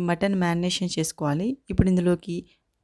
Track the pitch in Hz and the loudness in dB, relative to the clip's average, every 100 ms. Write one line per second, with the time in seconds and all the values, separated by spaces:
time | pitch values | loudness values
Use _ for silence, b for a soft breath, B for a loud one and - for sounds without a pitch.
0 | 175 175 202 196 175 170 180 180 180 - | -2 0 0 0 0 0 0 -2 -4 -2
1 | 160 - 196 147 214 269 - 180 185 180 | -4 -2 -2 -2 -2 -6 -4 2 4 4
2 | 175 175 - 175 180 b b _ | 4 0 -2 -8 -10 b b _